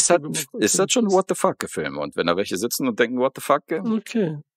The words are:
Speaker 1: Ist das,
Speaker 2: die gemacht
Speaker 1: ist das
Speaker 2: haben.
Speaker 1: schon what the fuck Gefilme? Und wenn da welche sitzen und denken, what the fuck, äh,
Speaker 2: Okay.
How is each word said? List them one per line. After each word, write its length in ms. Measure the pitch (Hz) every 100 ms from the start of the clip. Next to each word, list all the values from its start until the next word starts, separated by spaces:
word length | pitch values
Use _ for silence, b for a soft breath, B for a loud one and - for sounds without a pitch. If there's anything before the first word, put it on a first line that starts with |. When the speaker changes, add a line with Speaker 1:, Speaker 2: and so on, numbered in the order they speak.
Speaker 1:
Ist 80 | -
das, 60 | 170
Speaker 2:
die 60 |
gemacht 260 | 151 160 -
Speaker 1:
ist 200 | 240 107
das 60 | -
Speaker 2:
haben. 80 | 196
Speaker 1:
schon 220 | 262 208
what 160 | 190 -
the 60 |
fuck 240 | 180 185 -
Gefilme? 420 | - - 76 71
Und 160 | 73 -
wenn 100 | 85
da 100 | 87
welche 200 | 101 92
sitzen 320 | 120 - 131
und 100 | 110
denken, 200 | 117 123
what 140 | 131 -
the 60 |
fuck, 280 | - 143 -
äh, 100 | 165
Speaker 2:
Okay. 580 | 220 220 - 226 165 151 -